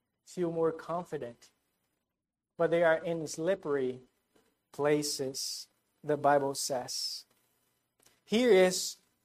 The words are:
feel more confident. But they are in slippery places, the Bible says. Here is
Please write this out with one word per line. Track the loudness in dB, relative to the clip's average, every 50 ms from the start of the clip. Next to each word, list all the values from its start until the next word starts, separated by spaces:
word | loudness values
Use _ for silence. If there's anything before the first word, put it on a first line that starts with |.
| _ _ _ _ _
feel | -14 -6 -4 -4 -2
more | 0 0 0 0
confident. | 0 -2 -8 -6 -6 -6 -6 -8 -10 -10 -10 -10 -14 _ _ _ _ _ _ _ _ _ _ _ _ _ _ _ _ _ _ _ _ _ _ _ _
But | -2 0 0
they | 2 2 4
are | 4 2
in | 2 -2 -4 -6 -6 -6
slippery | -8 -8 -6 -2 -2 -4 -4 -2 -4 -2 -2 -2 -4 -6 -8 -14 _ _ _ _ _ _ _ _ _ _ _ _ _
places, | -6 -2 0 2 2 2 0 -2 -4 -4 -6 -6 -6 -6 -8 -8 -8 -10 -14 _ _ _ _ _ _ _ -4
the | -2 -2
Bible | 2 4 4 4 4 4 0 -4
says. | -4 -4 -4 -4 -4 -6 -6 -8 -6 -6 -6 -8 -10 -14 _ _ _ _ _ _ _ _ _ _ _ _ _ _ _ _ _ _ _ _
Here | -2 0 2 6 6
is | 8 8 8 6 4 0 -6 -6 -10 _ _ _ _ _